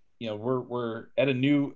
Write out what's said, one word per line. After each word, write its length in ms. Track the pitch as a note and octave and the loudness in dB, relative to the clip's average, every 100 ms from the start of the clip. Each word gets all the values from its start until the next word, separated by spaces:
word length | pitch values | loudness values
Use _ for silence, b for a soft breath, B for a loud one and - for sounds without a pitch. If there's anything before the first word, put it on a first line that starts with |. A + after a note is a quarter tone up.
| _ - | _ -10
you 100 | A#2 | -8
know, 80 | G#2+ | -4
we're, 240 | A2+ B2+ | -2 -2
we're 460 | B2 B2 A#2 A2+ - - | -2 -4 -4 -6 -4 0
at 120 | C3+ | 2
a 40 | |
new, 400 | B2+ C#3 C#3+ C#3 | 4 4 4 2